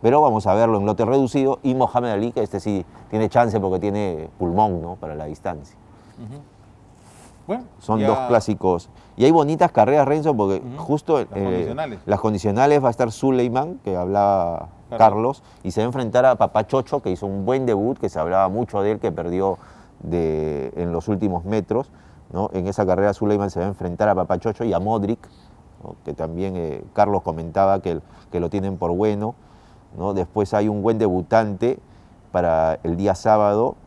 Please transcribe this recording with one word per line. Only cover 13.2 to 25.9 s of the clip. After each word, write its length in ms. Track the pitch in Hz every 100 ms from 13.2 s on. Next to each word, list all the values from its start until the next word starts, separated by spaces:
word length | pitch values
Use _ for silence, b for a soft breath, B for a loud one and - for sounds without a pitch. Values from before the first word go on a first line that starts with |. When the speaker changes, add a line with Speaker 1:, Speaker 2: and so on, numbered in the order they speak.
| 135 131 123 120 151 180 -
Speaker 1:
que 100 | 92
hablaba 720 | 87 101 101 98 85 82 80 - -
Speaker 2:
Carlos. 80 | 117
Speaker 1:
Carlos, 440 | 110 104 117 139 B B
y 80 | 95
se 80 | 92
va 60 | 113
a 20 |
enfrentar 380 | 131 120 123 131
a 100 | 120
Papachocho, 640 | 101 107 110 135 127 147
que 80 | 107
hizo 160 | 90 101
un 200 | 98 98
buen 200 | 135 127
debut, 320 | 104 110 135
que 120 | 101
se 100 | 85
hablaba 300 | 80 92 95
mucho 320 | 101 123 101
de 100 | 101
él, 80 | 107
que 140 | 110
perdió 440 | 82 85 90 95 90 B B B -
de, 720 | 80 85 82 78 78 73 67 -
en 160 | 87
los 160 | 85 82
últimos 380 | 101 101 87 87
metros, 440 | 107 90 110 139 B B B -
¿no? 160 | - 208
En 160 | 190 90
esa 180 | 98 98
carrera 280 | 92 101
Suleiman 360 | 101 104 104 101
se 100 | 85
va 40 | 92
a 40 |
enfrentar 400 | 98 90 87 107
a 60 | 95
Papachocho 500 | 87 90 113 104 117
y 80 |
a 60 | 87
Modric, 460 | 95 110 98 117 - b b b - -
¿no? 100 | -